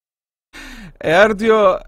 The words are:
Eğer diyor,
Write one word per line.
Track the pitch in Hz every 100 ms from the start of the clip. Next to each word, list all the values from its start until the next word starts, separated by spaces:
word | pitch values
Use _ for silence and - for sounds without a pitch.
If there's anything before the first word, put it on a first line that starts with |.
| _ _ _ _ _ - - 247 196 -
Eğer | - 170 214 202
diyor, | 226 220 196 -